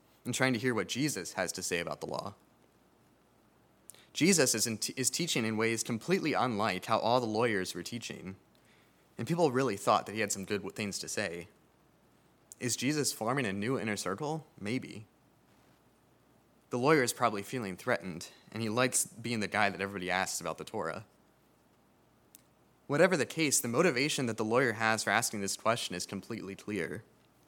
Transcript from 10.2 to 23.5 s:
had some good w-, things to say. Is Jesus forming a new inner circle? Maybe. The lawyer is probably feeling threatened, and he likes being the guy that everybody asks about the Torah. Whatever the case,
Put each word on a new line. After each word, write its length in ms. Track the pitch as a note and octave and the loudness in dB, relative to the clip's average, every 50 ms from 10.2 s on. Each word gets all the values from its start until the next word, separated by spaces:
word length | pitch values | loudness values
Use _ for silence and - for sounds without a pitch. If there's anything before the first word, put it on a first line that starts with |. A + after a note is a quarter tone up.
had 100 | G#2+ G2 | -2 0
some 140 | - G2+ F#2+ | -2 -4 -4
good 160 | - G#2+ G2 | -2 -4 -4
w-, 120 | G2 F#2 - | -4 -6 -6
things 240 | - G#2+ G2+ F2+ - | -4 -4 -4 -4 -6
to 100 | - - | -8 -6
say. 400 | - - G#2 F2 E2+ F2 F2 - - _ _ _ _ _ _ _ _ _ _ _ _ _ _ _ _ _ _ _ - - | -4 -4 -4 -4 -6 -8 -10 -14 -18 _ _ _ _ _ _ _ _ _ _ _ _ _ _ _ _ _ _ _ -12 -6
Is 160 | B2+ B2 - | -4 -4 -2
Jesus 380 | - - - D3+ D3+ C3 - - | 0 0 0 0 0 0 -2 -2
forming 320 | - A2+ A2+ C3 C#3+ B2 | -2 -2 0 0 0 0
a 80 | G2+ F#2+ | -2 -2
new 240 | G2+ G2+ A#2+ C3+ G#2+ | -2 -2 -2 -2 -2
inner 180 | G2 A2 G#2 | -2 -2 -4
circle? 520 | G2 - F2+ F#2+ A2 D3+ D3 D#3+ D#3+ - - _ - | -2 -4 -4 -4 -4 -4 -4 -4 -6 -8 -12 _ -10
Maybe. 460 | G2 G#2 B2 C3 - F2 - G#2 A2 - _ _ _ _ _ _ _ _ _ _ _ _ _ _ _ _ _ _ _ _ _ _ _ _ _ _ _ _ _ _ _ _ | -6 -4 -4 -4 -6 -8 -12 -16 -18 -18 _ _ _ _ _ _ _ _ _ _ _ _ _ _ _ _ _ _ _ _ _ _ _ _ _ _ _ _ _ _ _ _
The 80 | - B2 | -4 0
lawyer 240 | B2 D3 D#3+ D3 B2 | 4 6 6 6 6
is 100 | A2+ - | 2 2
probably 300 | - B2 A2+ G#2 G2+ G2 | 2 2 2 2 0 -4
feeling 340 | - - B2+ A2 F#2+ F#2 - | -6 -6 -4 -4 -4 -6 -4
threatened, 520 | - B2+ A#2 - - F#2 D#2+ - - - - - - - | -2 0 0 0 0 -4 -8 -8 -10 -12 -16 -20 -18 -10
and 120 | - A2 A2+ | -6 -4 -4
he 60 | G#2+ | -2
likes 360 | G#2+ B2 B2+ B2 - - - | 2 2 2 2 2 0 -2
being 340 | - - - G#2+ F#2+ A#2 A2 | -2 -6 -8 -6 -4 -2 -2
the 80 | G#2 F#2 | -2 0
guy 220 | - G#2 G#2 G2 | 2 2 2 2
that 120 | F#2 E2+ | 2 0
everybody 280 | G2 G2 G2+ F#2+ F#2 F2+ | -4 -4 -4 -4 -2 0
asks 320 | F2+ F#2 F#2+ - - - | 0 0 0 0 -4 -4
about 160 | F2 E2 D#2+ - | -4 -4 -6 -6
the 80 | E2 | -8
Torah. 400 | - - G#2 E2+ D#2+ - A2+ A2+ - _ _ _ _ _ _ _ _ _ _ _ _ _ _ _ _ _ _ _ _ _ _ _ _ - - _ _ _ _ _ _ _ _ _ - | -8 -6 -6 -4 -4 -6 -6 -10 -14 _ _ _ _ _ _ _ _ _ _ _ _ _ _ _ _ _ _ _ _ _ _ _ _ -20 -20 _ _ _ _ _ _ _ _ _ -2
Whatever 280 | C#3+ C#3+ F3 F#3 F#3 | 4 4 6 6 6
the 100 | D3+ A#2+ | 2 0
case, 340 | - - D#3+ D#3+ C#3 | 0 0 0 2 2